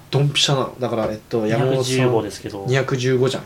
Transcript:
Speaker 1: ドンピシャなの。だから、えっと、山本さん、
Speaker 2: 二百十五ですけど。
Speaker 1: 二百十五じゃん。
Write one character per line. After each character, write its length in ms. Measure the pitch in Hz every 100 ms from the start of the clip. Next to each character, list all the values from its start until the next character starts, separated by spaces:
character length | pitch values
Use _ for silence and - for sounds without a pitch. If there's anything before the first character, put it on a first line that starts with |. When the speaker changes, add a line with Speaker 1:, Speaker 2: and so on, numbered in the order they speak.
| -
Speaker 1:
ド 80 | 135
ン 120 | 143
ピ 80 | 143
シ 120 | -
ャ 20 | 139
な 60 |
の。 140 | 117 -
だ 100 | 120
か 60 | 113
ら、 100 | 107
え 80 | 107
っ 20 | -
と、 200 | 120 107
山 180 | 113 131
本 180 | 131
さ 80 | 127
ん、 20 | 131
Speaker 2:
二 20 |
百 80 | 127
十 40 |
五 140 | 113
で 80 | 104
す 100 | -
け 80 | 107
ど。 160 | 101 101
Speaker 1:
二 80 | 135
百 220 | 131 135
十 200 | 127 127
五 100 | 131
じ 80 |
ゃ 40 |
ん。 20 | 98